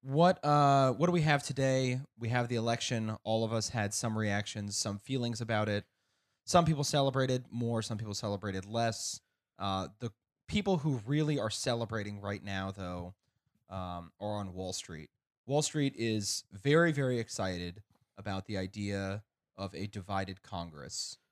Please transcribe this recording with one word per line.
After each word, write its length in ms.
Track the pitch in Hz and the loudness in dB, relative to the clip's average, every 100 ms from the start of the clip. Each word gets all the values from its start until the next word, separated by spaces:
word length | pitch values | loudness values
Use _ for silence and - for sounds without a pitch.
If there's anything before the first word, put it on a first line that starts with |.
what, 400 | 135 139 175 185 | 0 6 6 6
uh, 480 | 147 147 143 139 135 | 4 6 8 8 6
what 140 | 117 175 | 4 2
do 60 | |
we 100 | 175 | 4
have 200 | 156 147 | 4 2
today? 580 | - 135 135 131 131 127 143 - | 2 0 2 4 2 0 -4 -8
We 100 | 113 | -2
have 200 | 123 120 | 0 2
the 60 | |
election. 640 | 120 117 117 - 120 110 110 | 0 0 0 0 -2 -2 -4
All 200 | - 113 | -2 0
of 80 | 113 | 2
us 180 | 113 110 | 0 -2
had 220 | 117 101 | -2 -2
some 240 | - 117 110 | 0 -2 0
reactions, 600 | 107 101 104 110 101 101 | 0 0 -2 -6 -6 -4
some 220 | 110 101 | -4 -6
feelings 420 | - 135 120 110 | -4 -2 -2 -4
about 280 | 117 110 107 | 0 0 2
it. 160 | 104 - _ _ _ _ _ | 0 -4 _ _ _ _ _
Some 200 | - 180 | 2 4
people 200 | 160 151 | 4 2
celebrated 640 | 143 147 139 131 131 127 123 | 2 2 2 4 2 0 -2
more, 320 | 120 117 117 | -4 0 0
some 160 | 110 110 | -2 -6
people 160 | 110 | -4
celebrated 520 | 101 107 101 104 95 95 | -4 -4 -4 -4 -6 -4
less. 540 | 113 117 110 - - _ _ _ _ | 0 0 0 -6 -8 _ _ _ _
Uh, 300 | 98 95 90 - | -2 -2 -2 -6
the 140 | 120 _ _ _ - | -10 _ _ _ -2
people 320 | 208 202 185 | 0 2 2
who 220 | 151 131 107 | 2 -2 0
really 340 | 147 151 143 | 0 2 2
are 100 | 107 | 0
celebrating 680 | - - 117 110 110 104 104 | -2 -2 0 0 -4 -4 -6
right 220 | 101 101 | -4 -4
now, 280 | 101 95 95 | -4 -4 -4
though, 440 | 95 92 90 87 - _ _ _ _ _ | -4 -6 -6 -8 -14 _ _ _ _ _
um, 440 | 95 90 87 85 _ | -8 -6 -8 -12 _
are 160 | 104 104 | -6 -4
on 180 | 98 | -4
Wall 180 | 90 92 | -6 -6
Street. 380 | 95 - 80 76 _ _ _ | -6 -8 -12 -14 _ _ _
Wall 180 | - 143 | -2 0
Street 320 | 151 156 139 - | 0 0 0 0
is 480 | 113 107 101 - - | 0 0 -2 -4 -8
very, 400 | 98 139 151 170 | -4 4 6 6
very 260 | 143 135 123 | 4 0 0
excited 640 | 113 - 95 90 87 87 - _ _ - | -2 -2 -2 -2 -6 -10 -18 _ _ -12
about 300 | 101 95 95 | -6 -6 -4
the 100 | 101 | -4
idea 680 | 95 104 101 98 98 101 - _ _ - | -4 -4 -4 -2 -4 -6 -10 _ _ -10
of 180 | 98 | -8
a 140 | 76 101 | -6 -8
divided 540 | 104 92 98 95 92 | -8 -4 -4 -4 -8
Congress. 760 | - 92 85 76 71 - - - _ | -10 -8 -8 -10 -12 -10 -10 -12 _